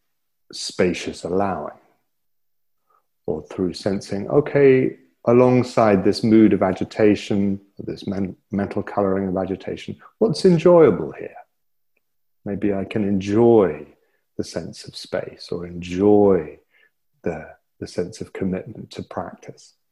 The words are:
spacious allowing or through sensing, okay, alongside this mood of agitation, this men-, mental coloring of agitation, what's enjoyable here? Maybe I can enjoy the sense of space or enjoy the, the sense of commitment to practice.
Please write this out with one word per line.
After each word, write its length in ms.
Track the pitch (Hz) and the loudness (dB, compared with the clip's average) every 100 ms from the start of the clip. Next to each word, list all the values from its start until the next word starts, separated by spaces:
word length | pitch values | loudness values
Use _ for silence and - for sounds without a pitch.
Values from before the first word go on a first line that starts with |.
| _ _ _ _ _ | _ _ _ _ _
spacious 720 | - - - 90 85 - - | -14 -8 -2 -2 -2 -8 -10
allowing 540 | 85 92 98 82 73 - _ _ _ _ _ _ _ _ _ _ _ _ _ _ - | -6 -4 -4 -6 -10 -16 _ _ _ _ _ _ _ _ _ _ _ _ _ _ -8
or 160 | 78 | -8
through 300 | - - 92 | -8 -6 -6
sensing, 560 | - 107 98 - 101 - | -4 -6 -6 -8 -10 -4
okay, 680 | 143 147 143 139 131 - - _ _ - | -2 0 4 4 4 2 -6 _ _ 2
alongside 760 | 120 127 127 120 - 110 98 | 4 6 4 0 2 4 4
this 200 | 101 95 | 2 0
mood 300 | 117 110 107 | 4 6 6
of 100 | 95 | 4
agitation, 960 | 95 92 - - 107 101 - 104 101 98 _ - | 0 -2 -6 0 2 2 -2 -2 -2 -4 _ -16
this 300 | - - - | -14 -12 -8
men-, 280 | 95 92 - _ | -6 -8 -10 _
mental 300 | 98 98 104 | -6 -4 -6
coloring 460 | - - 98 95 95 | -6 -2 -2 -2 -4
of 80 | 95 | -4
agitation, 640 | 92 92 - 87 - - - - | -6 -8 -10 -12 -12 -16 -14 -4
what's 260 | 220 - 190 | -4 2 2
enjoyable 680 | 165 175 175 143 87 73 | 4 6 6 6 4 -4
here? 240 | - - - - _ _ _ _ _ _ _ _ _ 104 | -10 -16 -16 -20 _ _ _ _ _ _ _ _ _ -10
Maybe 280 | 98 104 | -4 -4
I 120 | 98 98 | -4 -4
can 180 | 110 | -4
enjoy 840 | 98 98 98 104 117 117 90 76 - _ _ _ _ - | -2 -2 0 4 6 6 4 0 -14 _ _ _ _ -10
the 80 | - | -8
sense 420 | 85 78 - - | -10 -12 -16 -18
of 80 | - | -18
space 540 | - 90 - - - | -10 -10 -10 -14 -12
or 140 | 87 87 | -12 -10
enjoy 920 | 87 87 90 104 104 101 90 - - _ _ _ _ _ _ | -14 -8 0 4 6 4 2 -2 -14 _ _ _ _ _ _
the, 260 | - - - - _ - | -10 -10 -14 -20 _ -18
the 60 | - | -12
sense 340 | - 87 - | -8 -8 -10
of 100 | - | -14
commitment 600 | - 95 92 - - - | -8 -6 -6 -8 -16 -16
to 120 | - | -14
practice. 720 | - - 87 - - - _ _ _ | -12 -12 -12 -16 -20 -20 _ _ _